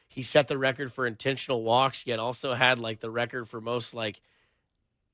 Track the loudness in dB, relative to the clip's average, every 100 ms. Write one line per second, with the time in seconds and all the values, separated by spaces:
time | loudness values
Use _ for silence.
0 | _ -4 4 4 4 0 0 -2 -8 -4
1 | -4 -2 -2 -2 -2 -2 4 4 4 0
2 | -4 -4 -2 -4 -4 2 4 4 -2 -6
3 | -6 -4 -4 -4 -10 -10 -4 -2 -2 -4
4 | -6 -6 _ _ _ _ _ _ _ _
5 | _